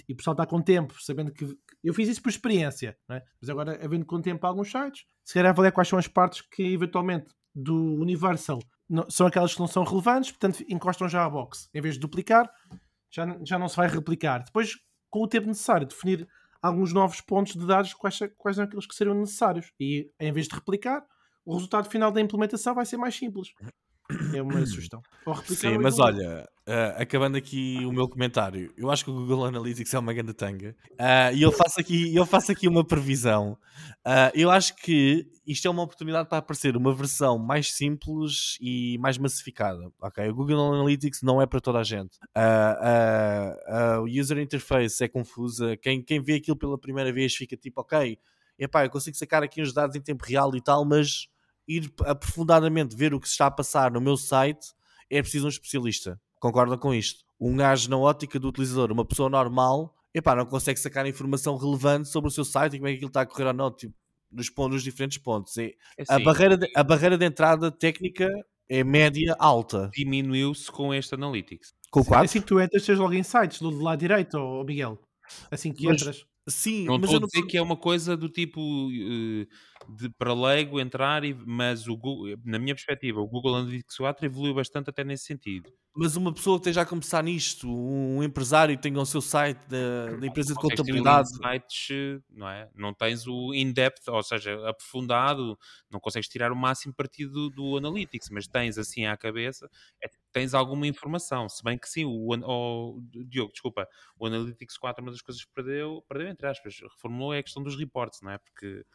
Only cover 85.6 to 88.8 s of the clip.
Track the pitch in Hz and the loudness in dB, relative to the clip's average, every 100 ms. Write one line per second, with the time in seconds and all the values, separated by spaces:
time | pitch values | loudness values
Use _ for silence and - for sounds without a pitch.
85.6 | 85 _ _ 147 165 156 180 156 196 185 | -12 _ _ -4 -2 0 -2 -2 2 2
86.6 | 180 170 170 170 147 170 160 175 - - | 2 0 0 -4 -4 -2 -2 -2 -4 -6
87.6 | 123 120 123 139 135 135 147 139 127 156 | -6 -6 -4 -4 -2 -2 -2 -2 2 6
88.6 | 156 143 | 6 2